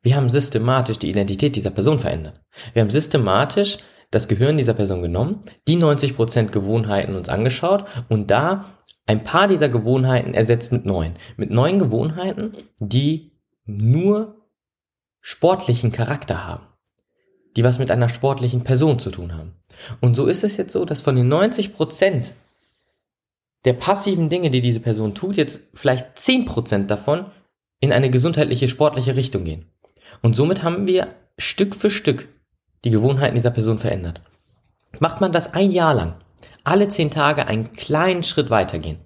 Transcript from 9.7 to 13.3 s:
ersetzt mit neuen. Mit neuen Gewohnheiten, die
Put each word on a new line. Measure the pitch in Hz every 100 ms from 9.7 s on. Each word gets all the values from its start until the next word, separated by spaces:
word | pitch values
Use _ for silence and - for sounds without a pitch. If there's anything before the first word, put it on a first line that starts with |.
| 120 107 131 131 127 -
ersetzt | - 113 117 -
mit | 120
neuen. | 98 92 82 85 - -
Mit | 107
neuen | 110 143 196
Gewohnheiten, | 143 110 147 160 185 - 214 - - _
die | 104 123 143 160 -